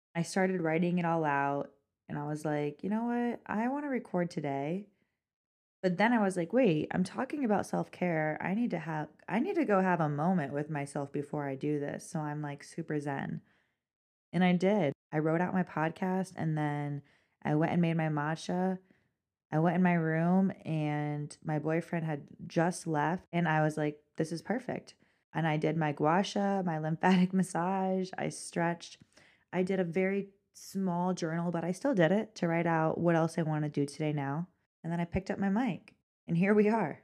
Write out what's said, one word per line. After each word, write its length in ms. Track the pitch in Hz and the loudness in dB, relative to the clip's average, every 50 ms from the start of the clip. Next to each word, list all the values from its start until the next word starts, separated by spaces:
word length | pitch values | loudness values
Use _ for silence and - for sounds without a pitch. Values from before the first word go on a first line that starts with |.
| _ _ - | _ _ -4
I 80 | 170 | -4
started 400 | 160 - - 196 185 190 185 175 | -4 -2 0 0 2 2 2 0
writing 360 | 160 160 160 170 175 175 175 180 | 0 0 2 2 2 2 2 0
it 60 | 170 | 0
all 200 | 165 165 165 156 | 0 0 2 2
out, 460 | 147 139 139 143 139 143 143 - - _ _ _ _ _ _ _ - | 2 2 2 0 0 0 -2 -4 -6 _ _ _ _ _ _ _ -10
and 100 | 151 147 | -8 -6
I 80 | 147 | -6
was 200 | 147 151 151 156 | -6 -6 -4 -4
like, 360 | 151 151 147 147 147 147 - | -2 -2 -2 -2 -4 -6 -6
"You 60 | - 190 | -6 -4
know 160 | 214 226 233 | -4 -2 -2
what? 360 | 240 240 240 240 240 - - - | -2 -2 -2 -2 -2 -4 -6 -6
I 240 | - - 214 233 254 | -4 -2 -2 -2 -2
wanna 200 | 277 294 294 285 | -2 -4 -4 -4
record 420 | 254 233 - - - 180 175 170 | -4 -4 -4 -2 -2 -2 -2 -2
today." 560 | - 160 147 143 139 139 139 151 175 202 208 - _ _ _ _ _ _ _ _ _ _ _ _ _ _ _ _ _ - | -4 -4 -4 -4 -2 -2 -2 -4 -4 -6 -8 -12 _ _ _ _ _ _ _ _ _ _ _ _ _ _ _ _ _ -2
But 160 | - 185 175 180 | -2 0 2 4
then 160 | 208 240 247 | 4 4 4
I 80 | 220 | 4
was 160 | 202 190 185 180 | 4 2 2 0
like, 160 | 170 170 220 | -2 2 4
"Wait, 340 | 254 262 190 156 151 - - | 4 6 6 4 4 0 0
I'm 120 | - 180 185 | 0 0 -2
talking 400 | - - 214 262 - 320 294 262 | -2 -2 -6 -4 -4 -4 -2 0
about 220 | 208 208 - - | 2 2 2 0
self-care. 720 | - 180 170 165 - - - 180 180 165 156 156 156 151 - | 0 -2 -2 -4 -4 -4 -2 -2 0 2 2 0 0 -2 -2
I 140 | - 170 190 | -2 -2 -2
need 160 | 233 240 202 | 0 0 -2
to 80 | 180 165 | -2 -4
have, 300 | 156 165 156 151 151 - - _ - - | -4 -4 -4 -4 -6 -6 -10 _ -8 -4
I 120 | 180 233 | -2 -2
need 160 | 311 403 392 | 0 0 0
to 100 | 339 269 | 0 2
go 160 | 202 202 190 | 4 4 4
have 180 | 190 185 175 165 | 4 4 2 2
a 80 | 156 147 | 2 0
moment 460 | 147 143 156 185 190 170 139 135 143 | 0 0 2 2 2 2 0 0 -2
with 160 | 143 147 156 | -4 -4 -4
myself 420 | 151 143 143 143 - 147 139 139 | -4 -6 -6 -6 -6 -6 -6 -4
before 340 | - 147 143 - 156 151 143 | -4 -6 -6 -4 -6 -6 -4
I 80 | 139 135 | -4 -6
do 220 | 139 151 147 151 143 | -4 -2 -2 -2 -2
this." 300 | 143 151 - - - - | -4 -6 -8 -8 -10 -6
So 120 | - 160 | -6 -6
I'm, 200 | 151 147 147 151 | -4 -4 -6 -6
like, 240 | 151 143 143 143 - | -6 -8 -8 -10 -14
super 340 | - - 170 160 - 151 147 | -14 -12 -10 -6 -4 -4 -4
zen. 440 | 143 147 139 - - - 160 - - _ _ _ _ _ _ _ _ _ _ _ _ _ _ _ _ _ | -2 -4 -4 -4 -4 -6 -6 -10 -12 _ _ _ _ _ _ _ _ _ _ _ _ _ _ _ _ _
And 100 | - 170 | 0 4
I 100 | 185 180 | 4 4
did. 400 | 180 170 190 190 214 208 156 139 - _ _ - | 4 4 4 2 2 2 2 0 -2 _ _ -4
I 60 | 151 156 | -2 0
wrote 220 | 151 160 160 165 | 2 2 2 2
out 140 | 180 - 185 | 0 0 0
my 80 | 185 | 0
podcast, 680 | 180 - - 156 156 165 165 - 190 185 185 190 185 - - | -2 -2 -2 -2 -2 -2 -2 -4 -4 -2 0 -2 -2 -4 -6
and 200 | - 151 160 156 | -4 -2 -2 0
then 460 | 151 151 147 147 147 147 143 143 147 - _ _ _ _ _ _ _ | 0 -2 -2 -2 -4 -4 -4 -6 -8 -10 _ _ _ _ _ _ _
I 120 | - 147 151 | -2 0 2
went 180 | 151 165 - | 2 2 2
and 100 | - 175 | 2 2
made 140 | 170 165 165 | 2 2 2
my 120 | 165 160 156 | 0 0 0
matcha. 680 | 151 147 147 156 165 - - - 180 180 185 190 185 185 _ _ _ _ _ _ _ _ _ _ _ _ _ - | 0 0 -2 -2 -4 -4 -4 -4 -2 0 0 -2 -2 -4 _ _ _ _ _ _ _ _ _ _ _ _ _ -2
I 80 | 151 156 | 0 2
went 160 | 160 175 165 | 2 2 4
in 60 | 185 | 4
my 100 | 185 175 | 4 4
room, 600 | 175 170 160 160 160 165 165 175 185 190 196 185 - - - | 4 2 2 0 0 2 2 4 4 4 2 2 -2 -4 -6
and 720 | - 160 156 151 147 147 147 147 147 147 147 147 147 - - - | -4 -2 -2 -2 -2 -2 -2 -2 -4 -4 -6 -8 -10 -12 -10 -6
my 160 | 156 151 147 | -4 -4 -2
boyfriend 440 | 147 160 160 170 165 - 175 170 160 | 0 0 0 -2 -2 -2 -4 -4 -2
had 220 | 160 147 143 - - - - - - | -4 -4 -6 -8 -12 -18 -16 -10 -2
just 380 | - 170 160 185 180 - - | 0 2 2 2 0 -4 -4
left, 380 | 165 156 147 147 156 185 180 - - | -2 0 0 2 0 0 -2 -6 -4
and 140 | 170 170 170 | -2 0 0
I 160 | 156 156 156 | 2 4 4
was 140 | 156 156 156 | 2 2 2
like, 260 | 156 151 151 147 - _ _ - | 0 -2 -2 -4 -6 _ _ -4
"This 160 | - 160 - | -4 -4 -4
is 100 | 170 156 | -4 -8
perfect." 520 | - - 208 262 - - - - - - - _ _ _ _ _ _ _ | -4 -4 -4 -4 -4 -6 -8 -8 -10 -14 -20 _ _ _ _ _ _ _
And 140 | - 156 160 | -4 -2 0
I 100 | 160 151 | 0 0
did 200 | 156 156 156 156 | 2 0 0 0
my 160 | 165 156 151 | 0 0 0
gua 320 | 143 - 147 151 170 196 196 | 0 2 2 4 4 2 2
sha, 380 | - - 202 202 196 196 196 | 0 -2 -2 0 0 0 0
my 160 | 180 175 156 156 | 0 -2 -2 -2
lymphatic 540 | 156 156 160 - - 185 190 180 180 185 | -2 -2 -2 2 4 4 6 6 4 4
<laughs> 0 | |
massage. 800 | 190 190 180 - - 165 170 185 196 190 190 190 190 190 185 185 - - | 2 0 0 0 0 -2 -2 0 0 0 0 0 0 -2 -2 -4 -6 -6
I 120 | - 151 | -6 -6
stretched. 680 | 151 - - - - 175 170 170 170 170 - - - - - _ _ - - _ _ _ _ - | -6 -8 -12 -6 -4 -2 0 0 -2 -4 -8 -18 -20 -20 -20 _ _ -20 -20 _ _ _ _ -6
I 100 | 165 180 | -2 -2
did 160 | 185 185 196 185 | 0 0 0 0
a 60 | 180 | 0
very 460 | 170 156 190 185 190 196 202 196 - - _ _ _ | 0 0 0 0 2 0 -2 -4 -6 -12 _ _ _
small 600 | - - - - - 196 190 180 170 175 180 185 185 | -20 -20 -16 -10 -6 -4 -2 -2 0 0 0 0 0
journal, 380 | - 175 160 160 170 170 175 | -2 -2 -2 -2 -2 -2 -2
but 100 | 170 165 | -2 -2
I 80 | 170 175 | -2 -2
still 240 | 185 - - 285 262 | -4 -2 0 0 4
did 160 | 180 165 156 | 6 6 6
it 240 | 190 214 - - - | 6 4 0 -2 -4
to 120 | - 180 165 | -2 0 0
write 180 | 165 170 170 | 2 2 2
out 320 | 170 165 160 160 160 - - | 2 2 4 2 2 2 2
what 160 | 170 175 170 | 2 4 4
else 240 | 160 165 160 - 175 | 4 4 2 0 0
I 40 | |
wanna 260 | 160 156 151 151 151 147 | 0 0 0 0 -2 -2
do 180 | - 147 143 | 0 -2 -2
today 260 | 139 - - 156 151 | -2 -2 -4 -2 -2
now. 360 | 147 147 139 139 143 165 175 - _ _ _ _ _ _ | -2 -2 -2 -2 -2 -4 -6 -8 _ _ _ _ _ _
And 100 | - 165 | -8 -4
then 80 | 170 170 | -2 -2
I 40 | 170 | -2
picked 260 | - - 190 190 - | -2 -2 -4 -2 -2
up 80 | 196 - | -4 -2
my 100 | 196 196 | 0 0
mic, 460 | 196 226 269 220 156 - - - _ _ _ _ _ _ _ | 2 0 0 -2 -4 -6 -8 -18 _ _ _ _ _ _ _
and 100 | - 170 | -2 2
here 180 | 165 196 196 214 | 2 4 6 6
we 140 | 214 202 208 | 6 6 6
are. 340 | 226 226 175 139 - - | 4 2 0 -2 -4 -8